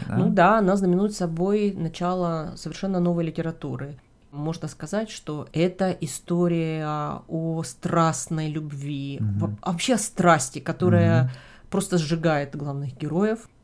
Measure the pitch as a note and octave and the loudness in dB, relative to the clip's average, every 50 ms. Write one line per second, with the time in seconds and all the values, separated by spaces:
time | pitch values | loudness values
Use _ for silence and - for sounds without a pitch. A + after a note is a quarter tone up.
0 | - - - A#2 F#3 G#3+ - F#3+ E3+ F#3 G#3+ A3+ E3 F3 F#3+ G3+ G3 F3+ F3 F3+ | -6 -2 0 2 2 4 6 6 6 6 6 6 4 4 2 4 4 2 2 4
1 | G3+ G#3+ G#3 - F#3 E3+ E3 D#3+ F3 F#3+ G3+ G#3+ G#3 G3+ F#3+ - E3+ D#3+ E3 - | 2 0 -2 -2 -4 -4 -2 -2 0 0 2 2 2 0 -2 -2 -4 -6 -4 -4
2 | F3+ F3 F#3 F#3 F3+ E3+ E3 D#3+ D#3 - - - - D#3+ D#3 - - F#3+ F#3+ F3+ | -2 -2 0 0 0 -2 -2 -4 -6 -8 -10 -10 -12 -12 -10 -6 -4 -2 0 2
3 | F3 F3 F3 E3+ E3 D#3+ D#3 E3 D#3+ E3 D#3+ D#3+ - C#3+ B2+ B2 C#3 C#3+ D3 - | 2 2 2 0 0 -2 -4 -4 -4 -6 -6 -6 -8 -8 -8 -8 -8 -10 -12 -16
4 | - _ _ _ _ _ - C#3+ D3 D#3 D#3+ E3 - D3+ - - - D3+ - G#3 | -20 _ _ _ _ _ -10 -6 -6 -4 -4 -6 -6 -10 -10 -10 -10 -4 -4 -4
5 | A3+ G#3+ - - - - D3+ D3+ C3+ - - D3+ E3+ F#3 F3+ - F#3+ F#3 F3+ - | -4 -4 -8 -14 -10 -8 -8 -8 -8 -4 0 2 2 2 2 0 -2 -2 -2 -2
6 | - D3 - - - - F3 F3 F3 F3 E3+ E3 E3 D#3+ D#3+ D#3 D#3 D3+ D3+ D3+ | -6 -8 -8 -8 -6 -2 0 2 2 2 2 2 0 -2 -2 -4 -4 -4 -4 -4
7 | D3 D3 D3 - - - - E3 D#3+ E3 D#3+ D#3+ D#3+ - - - - F3 E3+ E3+ | -4 -4 -6 -8 -10 -8 -6 -4 -4 -2 -2 -4 -4 -6 -8 -6 -4 0 2 4
8 | E3 D#3+ D#3+ - - - E3 D#3 D#3 D#3 D3+ D#3 D#3 D3+ D3 C#3 C#3 C#3+ D3 C#3 | 4 4 2 0 -4 -4 -4 -2 -2 -2 -2 -4 -6 -6 -8 -8 -6 -6 -6 -6
9 | C#3 C#3 C#3 C#3 A2+ G#2 G2+ G2+ G#2 G#2 G#2 - - F3+ F3+ E3+ - - C4 G#3 | -6 -6 -4 -2 -2 -2 0 0 -2 -2 -4 -4 -4 -4 -4 -2 0 0 0 0
10 | - - - - F#3 F3 E3 D3+ - - - C#3+ - - D#3+ - B2 A#2 A2 G#2 | 0 -2 -2 2 6 6 6 6 4 -2 -8 -8 -6 -6 -4 0 2 4 6 6
11 | G#2 G#2+ A2 A#2 B2+ B2+ - - - - - - - - - F#3+ - - F3+ F3 | 6 6 6 6 4 2 0 -6 -16 -20 -20 -20 -12 -4 -2 -2 -2 2 2 0
12 | D#3+ C#3+ E3+ E3 D#3+ E3 D#3 D3 C#3+ C#3 - D3+ C#3+ D3 C#3 C#3 C#3+ C3+ B2+ - | 2 2 0 0 2 2 2 2 0 -4 -6 -8 -6 -6 -6 -4 -6 -6 -8 -6
13 | D3+ D3+ D3+ E3+ G3+ G#3+ A3 A3+ - - _ _ | -6 -2 0 2 2 2 0 -2 -6 -14 _ _